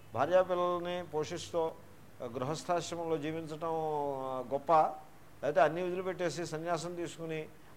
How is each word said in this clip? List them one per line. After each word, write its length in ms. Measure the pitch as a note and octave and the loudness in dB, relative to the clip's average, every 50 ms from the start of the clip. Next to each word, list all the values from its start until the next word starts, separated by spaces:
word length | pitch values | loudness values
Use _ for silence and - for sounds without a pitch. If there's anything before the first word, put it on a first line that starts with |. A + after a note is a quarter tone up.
| - - - | -18 -6 0
భార్యాపిల్లల్ని 920 | A2 C3+ D#3 F3+ F#3 F#3 F3+ F3+ F3 F3+ F3 F3 F3 E3+ F3 F3+ F3+ F3 | 0 2 6 6 6 6 6 2 2 2 2 0 0 -2 -2 -4 -4 -6
పోషిస్తూ, 640 | D#3+ D3+ D3+ D3+ - F3 D#3+ - - - E3+ D#3+ D#3+ D#3+ - - - - - - - - - - | -4 -2 -2 -2 -2 -4 -8 -8 -4 0 0 0 0 -2 -8 -14 -18 -18 -18 -18 -18 -12 -10 -8
గృహస్థాశ్రమంలో 960 | B2 A2+ C3 B2+ C3+ D#3+ D3+ - - F3+ E3+ D#3+ - F3 E3 E3+ E3 D#3+ D#3 | -6 -4 -4 -2 -2 -2 -4 0 0 0 0 0 -2 -6 -4 -2 0 0 0
జీవించటం, 500 | C#3 D#3 D#3 E3 E3 D3+ D#3 D3+ E3+ E3 D#3+ E3 D#3 D#3 D3+ D3 C#3+ C#3+ C#3 C3+ C3 | 0 -2 -4 -4 -6 -8 -8 -6 -4 -2 -2 -2 -2 0 0 0 0 -2 -2 -2 -4
ఆ, 200 | C3 C3 C3 B2 A#2 C3 | -4 -4 -4 -4 -2 -4
గొప్ప, 200 | C#3 C#3 - E3+ | -4 4 6 8
లేకపోతే 880 | D#3 D#3+ G3 - - - - - - - - - - - C3+ D3+ F#3 | 8 8 6 2 -4 -12 -16 -18 -20 -20 -20 -14 -4 -2 2 6 6
అన్నీ 220 | E3+ D3+ D#3 E3+ F#3 | 6 6 6 2 -2
వదిలిపెట్టేసి 640 | F3+ F3 F#3 F#3+ F#3 F3+ D#3+ F3+ E3+ C#3 D#3+ F3 | -2 -2 -2 -2 -4 -4 -2 -2 -2 -2 -2 -6
సన్యాసం 480 | C#3+ D3+ D#3 E3 E3+ F3 D#3+ D3+ F3 F3+ | -4 -6 -6 -2 -2 -2 -2 -2 -6 -6
తీసుకుని 540 | F3 E3+ D3+ - - E3 D#3+ D#3+ D#3 D#3 - - - - - - | -6 -6 -8 -6 -8 -8 -6 -6 -6 -6 -8 -12 -18 -20 -18 -6